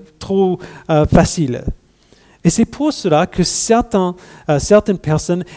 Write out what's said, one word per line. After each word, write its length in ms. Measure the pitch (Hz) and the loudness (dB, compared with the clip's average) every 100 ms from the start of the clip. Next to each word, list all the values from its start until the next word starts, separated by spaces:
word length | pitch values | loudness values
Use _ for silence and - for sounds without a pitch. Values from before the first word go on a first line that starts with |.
| - - | -12 -18
trop, 400 | - 196 190 175 - - - | -4 0 0 -2 -8 -18 -2
euh, 160 | 156 151 | 0 4
facile. 580 | 170 - - 139 120 - - _ _ _ _ _ _ | 2 2 0 -4 -4 -8 -10 _ _ _ _ _ _
Et 60 | 170 | -2
c'est 160 | - 226 | 0 -2
pour 260 | - 302 | 0 -4
cela 340 | - 190 151 180 | -2 0 0 0
que 180 | - | -2
certains, 720 | 165 - - 226 233 196 180 180 - - - | -2 0 2 0 0 -2 -2 -6 -18 -16 -2
euh, 100 | 143 | -2
certaines 380 | - 208 208 185 | 4 2 2 -4
personnes 480 | 151 156 - 175 175 | -2 -2 -2 -4 -6